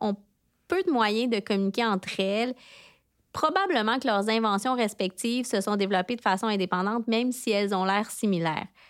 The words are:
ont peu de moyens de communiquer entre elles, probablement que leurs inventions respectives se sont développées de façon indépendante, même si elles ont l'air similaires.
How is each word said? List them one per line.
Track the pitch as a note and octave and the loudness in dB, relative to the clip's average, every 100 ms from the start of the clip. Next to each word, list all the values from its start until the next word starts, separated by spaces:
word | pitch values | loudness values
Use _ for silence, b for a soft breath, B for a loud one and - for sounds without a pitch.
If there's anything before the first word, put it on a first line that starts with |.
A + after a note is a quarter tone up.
ont | G#3+ G3+ - _ _ _ - | -4 -4 -8 _ _ _ -4
peu | F4 | -2
de | F#4 | 2
moyens | C4 G#3+ G#3+ B3 | 2 4 2 2
de | A3 | 0
communiquer | - G3+ G3 G3 A#3 | 0 0 0 0 0
entre | F#3+ - - | 0 -2 -2
elles, | F#3+ G3+ A#3+ B3+ B B B B _ _ _ | 0 0 -2 -4 B B B B _ _ _
probablement | - D#4 F4+ F#4+ C#4+ G#3+ B3+ | -2 0 2 2 2 2 0
que | B3 | 2
leurs | G3+ G#3 | 2 2
inventions | A3 A3 G3 B3+ B3+ | 2 2 0 0 0
respectives | G#3+ - F#3 - A#3 A#3+ B3 | 0 -2 -4 -4 -2 -2 0
se | G#3 | -2
sont | G3 G#3 | 0 0
développées | G3 F#3+ F#3 A#3+ | 0 0 0 -2
de | |
façon | G#3+ F#3+ A3+ | 0 0 0
indépendante, | G3+ F3+ F3+ F#3+ A#3 A3+ | -2 0 -2 -2 -2 0
même | A3+ B3 | 0 0
si | A#3+ - | -2 -2
elles | G3+ G3+ | 0 0
ont | G3 | 0
l'air | F#3+ G3+ A3 | 0 0 -2
similaires. | - G#3+ F3+ E3 D3+ - b | -2 0 0 0 -4 -8 b